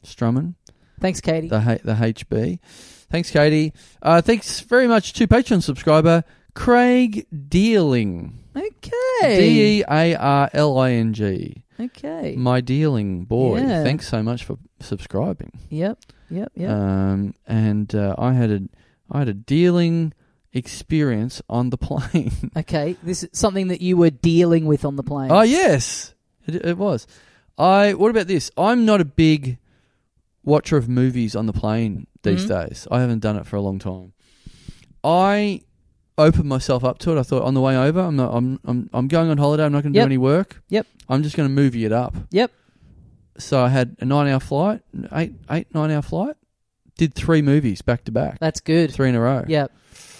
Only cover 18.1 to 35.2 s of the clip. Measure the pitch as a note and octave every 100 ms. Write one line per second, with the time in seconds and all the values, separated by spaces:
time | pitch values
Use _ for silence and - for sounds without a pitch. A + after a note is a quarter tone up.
18.1 | - B2 B2+ A#2 G2+ F#2+ - _ _ _
19.1 | C#3 B2+ G2 A2+ D3 F3 F3 E3+ E3 E3
20.1 | - _ _ _ - - - - D#3 D3
21.1 | A2 A#2+ - - A#2 B2 B2 - D#3 -
22.1 | E3+ - - - D#3+ - D#3+ D3 F3+ E3+
23.1 | F#3 F3 - G#3+ F#3+ F#3 F3+ F3+ F3+ E3+
24.1 | C3 E3+ E3 F3 E3 D#3 D3 D3 C#3 C3+
25.1 | C#3+ C3+ F3+ A3+ D#4+ F4 C#3 - - -
26.1 | _ _ _ - E3 E3+ F3 G3+ B2 -
27.1 | _ _ _ _ - E3+ G3 G#3 F#3+ G#3+
28.1 | A3+ F3+ F3 - - G3 A#3+ A3 G#3 D3+
29.1 | - D#3+ D3+ C3 B2 _ _ _ _ _
30.1 | _ _ _ - D3+ - D3+ A#2 B2 C3
31.1 | B2 A2 G#2 A2 G2 G#2+ A2 A2+ G2 -
32.1 | _ - F2+ G2+ G2 D#2+ - - B2 B2
33.1 | A2+ G#2+ G#2 F2+ G2+ G2+ G2 G#2 F#2 F2+
34.1 | _ _ _ - - - - _ _ D3
35.1 | F3